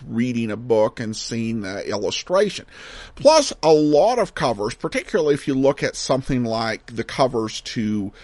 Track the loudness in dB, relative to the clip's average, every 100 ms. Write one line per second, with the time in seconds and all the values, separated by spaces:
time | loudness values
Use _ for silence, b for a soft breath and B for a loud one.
0 | -6 -2 0 0 -4 -4 0 2 2 0
1 | -8 -8 -8 -6 -4 -4 -6 -6 -4 -4
2 | -2 -4 0 2 2 -2 -14 B B B
3 | B 0 4 6 4 0 4 6 6 6
4 | 4 2 -2 -2 -2 0 -4 -4 -6 -6
5 | -2 0 2 0 0 2 2 2 -2 -4
6 | -2 -2 0 -2 0 -2 -2 -4 -8 -8
7 | -6 0 0 0 -4 -6 -8 -4 -2 -2
8 | -4 B